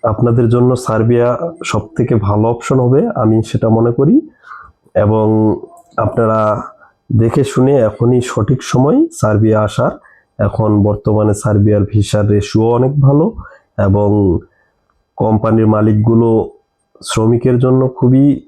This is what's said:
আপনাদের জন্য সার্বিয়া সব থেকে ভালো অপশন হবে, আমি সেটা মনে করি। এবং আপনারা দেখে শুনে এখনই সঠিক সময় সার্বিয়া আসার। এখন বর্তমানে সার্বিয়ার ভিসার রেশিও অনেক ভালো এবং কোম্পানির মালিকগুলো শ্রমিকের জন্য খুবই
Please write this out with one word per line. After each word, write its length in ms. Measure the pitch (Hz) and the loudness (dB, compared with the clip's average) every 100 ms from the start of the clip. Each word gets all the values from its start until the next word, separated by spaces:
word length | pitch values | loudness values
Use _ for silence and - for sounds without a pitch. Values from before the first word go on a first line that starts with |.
আপনাদের 440 | 117 107 120 117 117 | -4 -2 0 2 2
জন্য 220 | 123 123 123 | 2 2 0
সার্বিয়া 520 | - 110 110 120 120 120 170 165 | -2 -2 2 2 2 -2 -6 -10
সব 180 | - 110 104 | -6 -6 -6
থেকে 200 | - 120 117 | -6 -2 0
ভালো 280 | 101 104 110 | 0 0 0
অপশন 300 | 120 - 131 | -2 -2 0
হবে, 200 | 123 135 233 - | 2 2 0 -2
আমি 200 | 110 110 | 0 0
সেটা 260 | 110 - 117 | 0 -2 0
মনে 240 | 113 117 | 2 0
করি। 220 | 120 139 262 - _ - - - _ _ | 0 2 2 0 _ -20 -20 -20 _ _
এবং 320 | - 104 110 107 110 110 98 - - _ - | -2 0 2 2 2 0 -2 -6 -20 _ -6
আপনারা 440 | 110 - 113 110 107 104 - - - _ _ | -4 -2 0 0 0 -2 -6 -18 -20 _ _
দেখে 320 | 110 113 147 | 0 0 0
শুনে 280 | 139 - 127 139 110 | -2 0 2 2 0
এখনই 320 | - 117 123 | 0 0 0
সঠিক 400 | 123 - 107 131 | -2 -4 -2 -4
সময় 360 | - - 135 247 330 | -2 -2 0 2 -2
সার্বিয়া 460 | - 110 107 110 107 | -2 -2 0 2 2
আসার। 300 | 107 - 135 - - _ _ _ | -2 -2 -4 -4 -20 _ _ _
এখন 320 | 104 - 110 104 | -4 -2 0 2
বর্তমানে 520 | 101 104 - 104 107 | 2 0 -2 0 0
সার্বিয়ার 480 | 101 - 101 104 104 | 0 0 0 2 2
ভিসার 400 | 98 107 101 107 104 | 0 -2 -2 -2 0
রেশিও 380 | 104 98 110 113 | 0 0 0 0
অনেক 220 | 120 131 143 | 0 0 2
ভালো 260 | 135 143 180 - - - _ - | 2 2 0 -4 -20 -20 _ -4
এবং 320 | 101 101 104 104 98 85 - _ _ _ _ _ _ - | 0 2 2 2 0 -2 -6 _ _ _ _ _ _ -6
কোম্পানির 480 | 107 110 110 110 110 | -2 0 0 0 2
মালিকগুলো 640 | 107 107 107 110 113 117 113 - - _ _ _ _ | 2 2 2 2 2 2 0 -2 -10 _ _ _ _
শ্রমিকের 560 | - - 110 120 127 127 | -8 -2 0 0 0 0
জন্য 220 | 127 131 131 | 2 0 0
খুবই 360 | 131 123 131 143 135 | -2 2 4 2 0